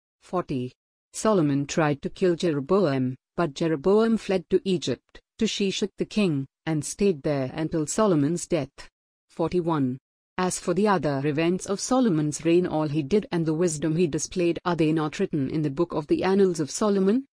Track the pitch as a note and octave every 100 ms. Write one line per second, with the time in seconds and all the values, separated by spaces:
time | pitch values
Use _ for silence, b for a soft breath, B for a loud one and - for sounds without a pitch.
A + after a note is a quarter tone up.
0 | _ _ - F3+ - C3 B2+ - _ _
1 | _ - A3 G3+ D3 C#3 C#3+ - D3+ C#3+
2 | F3+ - F#3 E3 F3+ C#3+ C3+ F#3+ E3+ C3+
3 | B2+ B2+ _ - E3+ C3+ E3 D#3 F#3 G#3
4 | A3+ A3+ - F#3+ - F#3 G3 F3 E3 -
5 | _ - _ - A3 - G3 - G#3 -
6 | F#3+ G#3+ G3 C#3 C3+ _ - D#3+ - -
7 | G3+ D3+ D#3+ C#3 C3 D#3+ D#3 E3 D3+ -
8 | G#3+ D#3+ C#3+ E3+ - E3 C3+ - - _
9 | _ _ _ - D#3+ F3+ E3 D#3 C3 C3+
10 | _ _ _ - F#3 - - F3 G#3 F#3
11 | D3 C#3 D3 C#3+ E3 F3+ - G3 - B3+
12 | A#3+ D#3 D3+ C#3+ E3 F3 F3+ D#3 D#3 D3+
13 | C3+ G#3+ - F3 D#3+ D#3 F3+ D#3 D#3+ D#3
14 | F3 D3+ - F#3 E3+ E3 F3+ E3 D#3 D#3+
15 | D#3 - G3 D#3 C3 D#3+ D3 C#3 E3+ -
16 | D3 E3 F#3 G3 F#3+ D#3+ C#3+ - G#3+ G3+
17 | F#3+ A#3+ C4+